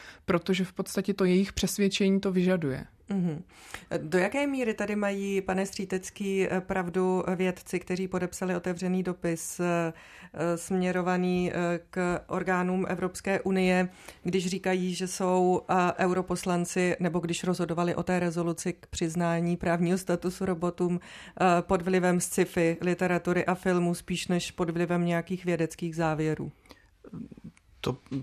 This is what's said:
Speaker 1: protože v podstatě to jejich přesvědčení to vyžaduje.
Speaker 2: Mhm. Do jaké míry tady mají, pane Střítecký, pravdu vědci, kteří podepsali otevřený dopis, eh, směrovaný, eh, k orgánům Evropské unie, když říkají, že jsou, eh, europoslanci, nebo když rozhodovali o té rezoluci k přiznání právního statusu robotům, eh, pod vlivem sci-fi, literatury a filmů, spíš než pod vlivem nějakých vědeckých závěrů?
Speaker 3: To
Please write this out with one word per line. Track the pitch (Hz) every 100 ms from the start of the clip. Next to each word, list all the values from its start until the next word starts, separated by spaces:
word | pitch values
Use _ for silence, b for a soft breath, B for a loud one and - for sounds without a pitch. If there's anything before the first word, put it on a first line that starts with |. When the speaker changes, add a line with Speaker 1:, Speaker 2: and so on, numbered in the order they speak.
| B B -
Speaker 1:
protože | 175 180 190 185
v |
podstatě | - 190 - 196
to | 196 185
jejich | 185 196
přesvědčení | - 185 - 196 - 196 196
to | 196
vyžaduje. | 185 180 185 147 135 - - -
Speaker 2:
Mhm. | 196 175 151 - B B B B 175
Do | 156 180
jaké | 196 269 285
míry | 269 226
tady | 214 208 208
mají, | 202 196 196 190
pane | 190 185 190
Střítecký, | - 185 185 - - 196 190 180 185
pravdu | 185 190 175 185 185 185 - 180
vědci, | 185 180 - 180
kteří | - 180 185
podepsali | 185 180 - 185 175
otevřený | 180 175 185 185
dopis, | 185 180 175 165 - -
eh, | 175 170 165 165 B B 175 - 170 170
směrovaný, | - 185 180 180 175 180 180 180 180
eh, | 175 175 170 -
k | 185 175 175 -
orgánům | 185 185 180 180 185 190
Evropské | 175 180 - 196 196
unie, | 190 190 185 185 185 B B B
když | 180 190 180
říkají, | - 185 185 180
že | 175 185
jsou, | - 185 185 180 180 -
eh, | 185 180 -
europoslanci, | 185 180 180 180 190 175 175 190 180 -
nebo | 180 175
když | 170 170
rozhodovali | 180 180 165 165 175 -
o |
té | 175 180
rezoluci | 175 165 170 165 185
k | - -
přiznání | - 165 170 170 170 170 175
právního | 180 170 170 185
statusu | - 175 185 180 185
robotům, | 165 175 - 180 175
eh, | - - - - 180 175
pod | 175 190
vlivem | 175 185 180 180
sci-fi, | - - 180 185 165 165
literatury | 180 175 180 175 175 180 180
a | 180
filmů, | 190 180 175
spíš | 170 - 175 -
než | 175 -
pod | - 165
vlivem | 165 170 175 175
nějakých | 170 170 180 175
vědeckých | 170 160 - 170 160
závěrů? | 165 156 156 151 143 - B B B _ - - - - - - _ -
Speaker 3:
To | - 131 - 135